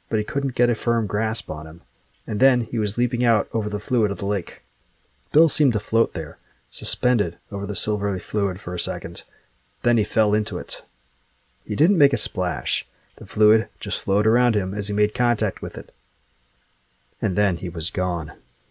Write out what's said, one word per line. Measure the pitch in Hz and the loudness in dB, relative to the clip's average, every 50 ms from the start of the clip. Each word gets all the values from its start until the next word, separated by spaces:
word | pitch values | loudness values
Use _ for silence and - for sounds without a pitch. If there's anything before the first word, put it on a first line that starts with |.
| _ - | _ -4
but | 117 107 | -2 -2
he | 104 | -2
couldn't | - - 143 135 135 - | -2 -4 -2 -2 -2 0
get | - 123 120 | 0 2 2
a | 117 | 2
firm | - - 120 117 117 110 | 0 0 0 0 0 0
grasp | 95 101 104 110 110 110 - - - | 0 -2 -2 0 -2 -4 -4 -6 -8
on | 78 76 78 | -8 -8 -8
him. | 80 80 85 - _ _ _ _ _ _ _ - | -10 -14 -16 -18 _ _ _ _ _ _ _ -8
And | - 107 104 | -4 0 4
then | 127 135 127 123 | 4 4 4 2
he | 113 - - | -2 -2 -2
was | 113 107 101 101 | -2 -2 -2 0
leaping | 120 123 120 - 117 123 | 0 0 0 0 0 2
out | 117 113 104 - - - | 2 2 2 0 -2 -2
over | 117 101 104 | -4 -2 -2
the | 101 101 | -4 -6
fluid | - - 123 120 110 98 | -4 0 2 2 2 2
of | 95 | 0
the | 90 101 | -2 -2
lake. | 98 104 95 85 - - - _ _ _ _ _ _ _ _ _ _ _ _ _ - | -2 -2 -2 -4 -8 -16 -20 _ _ _ _ _ _ _ _ _ _ _ _ _ 0
Bill | - 151 165 | 4 4 4
seemed | 156 - - 151 131 | 4 4 4 4 2
to | 104 101 | 2 0
float | - - - 113 117 - | -2 0 2 2 2 2
there, | - 87 78 - - _ _ _ _ _ _ - | 0 -6 -8 -8 -12 _ _ _ _ _ _ -12
suspended | - - - - - - - 123 127 110 95 85 - _ _ - 101 | -10 -4 -2 -2 -2 0 2 2 2 2 2 0 -4 _ _ -8 -6
over | 98 101 | -6 -4
the | 98 98 | -2 0
silvery | - - 107 107 98 101 101 95 92 | 0 0 0 0 0 0 -2 -2 -2
fluid | - - - 104 101 95 90 92 | -6 -4 -2 0 0 0 -2 -4
for | - 87 90 | -6 -6 -4
a | 87 | -2
second. | - 92 90 87 - 85 87 - - _ _ _ _ _ _ _ _ _ _ _ - | -2 -2 -4 -6 -8 -10 -12 -12 -16 _ _ _ _ _ _ _ _ _ _ _ 0
Then | 120 120 | 0 2
he | 117 104 | 2 0
fell | - - 113 107 104 104 | 0 2 2 2 4 2
into | 107 104 - 95 | 0 0 -2 -6
it. | 82 - - - - - _ _ _ _ _ _ _ _ _ _ _ _ _ _ _ - | -8 -6 -6 -10 -10 -10 _ _ _ _ _ _ _ _ _ _ _ _ _ _ _ -8
He | - 104 | -6 0
didn't | 104 156 185 208 165 | 2 2 4 4 4
make | 147 139 | 4 4
a | 127 | 4
splash. | 107 - - - 95 90 87 78 - - - - - - _ _ _ _ _ - | 0 -2 -4 -2 -2 -2 -2 -2 -4 -6 -6 -6 -6 -8 _ _ _ _ _ -16
The | - 110 | -16 -14
fluid | - - 107 107 107 110 110 110 - _ - | -8 0 4 4 6 6 4 2 -2 _ -12
just | - 98 - - | -8 -8 -8 -6
flowed | - 101 98 101 104 | -2 0 0 2 2
around | 110 117 123 123 120 107 | 4 4 4 2 2 2
him | 104 92 92 101 | 0 -2 -2 -4
as | 104 98 | -4 -4
he | - 101 | -2 0
made | 104 104 104 - | 0 0 0 0
contact | - 123 120 117 - 110 98 - - | 0 0 0 2 0 0 -2 -4 -6
with | 98 87 - | -10 -8 -8
it. | - - - _ _ _ _ _ _ _ _ _ _ _ _ _ _ _ _ _ _ _ _ _ _ _ _ _ - | -10 -12 -12 _ _ _ _ _ _ _ _ _ _ _ _ _ _ _ _ _ _ _ _ _ _ _ _ _ -4
And | 117 98 87 | -2 0 2
then | 101 104 98 90 | 2 2 2 0
he | 80 95 87 | -2 -4 -6
was | 87 82 80 - | -6 -4 -6 -4
gone. | - 92 92 90 87 82 78 76 - - _ _ _ _ _ _ | -2 -2 -2 -2 -2 -4 -4 -8 -12 -16 _ _ _ _ _ _